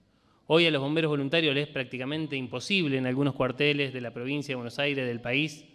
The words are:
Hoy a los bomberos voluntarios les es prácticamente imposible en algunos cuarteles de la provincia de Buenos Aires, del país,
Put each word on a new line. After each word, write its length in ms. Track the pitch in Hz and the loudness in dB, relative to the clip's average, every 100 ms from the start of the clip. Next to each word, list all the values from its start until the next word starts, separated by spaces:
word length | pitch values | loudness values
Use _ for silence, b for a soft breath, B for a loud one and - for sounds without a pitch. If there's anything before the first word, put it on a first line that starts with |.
| _ b b b - | _ b b b 2
Hoy 180 | 160 170 | 6 6
a 60 | |
los 100 | 143 | 4
bomberos 280 | 139 160 156 | 2 2 2
voluntarios 440 | 147 139 165 156 | 0 2 2 2
les 140 | 135 147 | 0 -2
es 60 | |
prácticamente 640 | 139 123 123 127 156 151 139 | -4 -6 -6 -6 -4 -4 -6
imposible 640 | 123 127 - 196 151 131 | -6 -8 0 2 2 0
en 80 | 127 | 0
algunos 300 | 131 143 127 | 0 0 0
cuarteles 580 | 127 127 147 147 139 | -2 2 2 2 -2
de 80 | 127 | -4
la 100 | 120 | -8
provincia 420 | 120 127 147 143 | -8 -4 -4 -4
de 20 | 127 | -6
Buenos 240 | 117 127 | -6 -2
Aires, 260 | 143 135 127 | 0 0 -2
del 160 | 120 | -4
país, 420 | 120 135 156 - - | -2 0 0 -6 -20